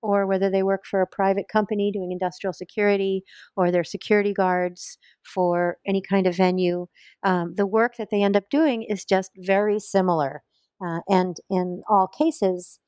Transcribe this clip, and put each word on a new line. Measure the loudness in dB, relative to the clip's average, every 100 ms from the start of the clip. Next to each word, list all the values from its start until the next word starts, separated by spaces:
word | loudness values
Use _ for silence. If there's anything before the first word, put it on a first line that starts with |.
or | 2 0 2
whether | 2 2
they | 2
work | 2 0 -2
for | -2
a | -2
private | 0 0 0 0
company | -2 0 -2 -2
doing | -2 -6
industrial | -4 -4 -4 -8
security, | -8 -10 0 2 2 0 -4 -6 -20 -12
or | 0 2
they're | 2
security | -2 -8 0 2 2
guards | 0 0 0 -2 -6 -18 -18 _ _
for | -12 -2 0 0 -2 -4 -2
any | -4
kind | 0 0 0
of |
venue. | 2 2 2 0 -2 -6 _ -20 _
Um, | -2 0 -2
the | -2 0
work | 2 0 -2
that | -4
they | 0
end | 2
up | 2 0
doing | 0 2 0
is | -4 -8
just | 0 0 0 -10
very | 0 2 2 -2
similar. | 0 0 2 2 -2 -6 _ _ _ _
Uh, | -8 -8 2
and | 2 2 -4 -4
in | -2 -2 -6 2
all | 2 2
cases | 0 -2 2 0 0 -8 -18